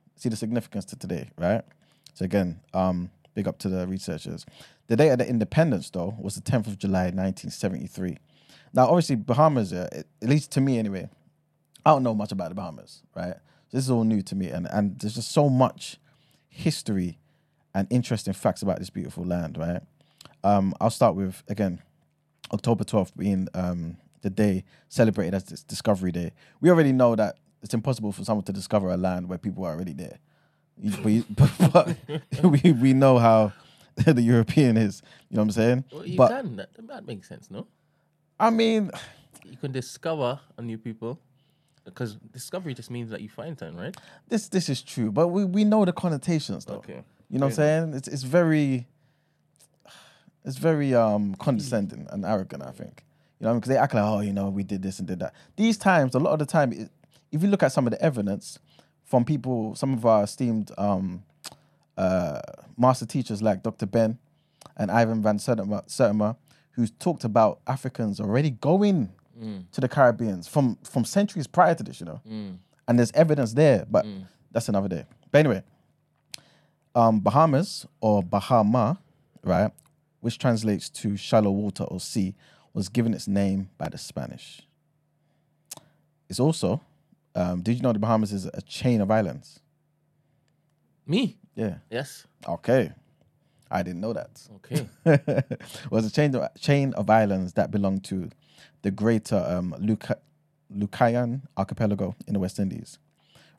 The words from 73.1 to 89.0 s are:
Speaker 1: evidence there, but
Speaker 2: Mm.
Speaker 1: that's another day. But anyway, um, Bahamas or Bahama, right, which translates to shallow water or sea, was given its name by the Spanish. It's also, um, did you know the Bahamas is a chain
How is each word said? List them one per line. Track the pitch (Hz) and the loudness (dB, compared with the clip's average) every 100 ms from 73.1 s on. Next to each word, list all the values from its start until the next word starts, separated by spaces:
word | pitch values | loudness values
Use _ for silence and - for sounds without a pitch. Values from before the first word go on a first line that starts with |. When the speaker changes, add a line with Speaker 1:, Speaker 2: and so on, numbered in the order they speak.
Speaker 1:
evidence | 151 160 143 113 | 4 4 2 0
there, | 120 151 104 - | 4 6 4 2
but | 101 | 0
Speaker 2:
Mm. | 107 98 92 _ _ | 0 -6 -16 _ _
Speaker 1:
that's | 117 - | -6 -2
another | 98 98 | -2 -2
day. | 85 - _ _ | -6 -10 _ _
But | 143 | 4
anyway, | 147 95 - _ _ _ _ _ _ - _ _ _ _ _ | 4 0 -6 _ _ _ _ _ _ -20 _ _ _ _ _
um, | 120 117 110 | 4 4 4
Bahamas | 98 139 160 135 113 - - _ | 2 4 4 2 -2 -8 -16 _
or | 110 104 | 0 0
Bahama, | 87 101 - 120 104 123 110 185 _ _ _ _ | 0 -2 2 2 4 2 2 -2 _ _ _ _
right, | 98 87 107 - _ _ _ _ | -2 0 0 -4 _ _ _ _
which | 113 - | -8 -2
translates | 127 113 110 98 - | -2 0 0 -4 -6
to | - 107 101 | -8 -6 -6
shallow | - 113 104 | 0 2 2
water | 98 104 - | 0 -4 -6
or | - 90 | -8 -10
sea, | - 113 95 - _ _ _ | -8 -4 -4 -6 _ _ _
was | - 95 | -8 -4
given | 120 117 | -2 -2
its | 104 - | -2 -2
name | 101 98 98 95 - | 0 0 -2 -6 -10
by | - | -10
the | - | -10
Spanish. | - - 64 65 - - _ _ _ _ _ _ _ _ _ _ _ - - _ _ _ - | -14 -10 -12 -12 -20 -20 _ _ _ _ _ _ _ _ _ _ _ -20 -20 _ _ _ -8
It's | 95 | 0
also, | 143 160 90 123 - _ _ _ _ | 0 2 0 -2 -6 _ _ _ _
um, | 90 90 90 | -4 -2 -2
did | 101 120 | -2 0
you | |
know | 127 | 0
the | 104 | 0
Bahamas | 110 110 104 | 2 2 0
is | 101 92 | -4 -8
a | - | -10
chain | - - 127 113 | -12 -4 0 2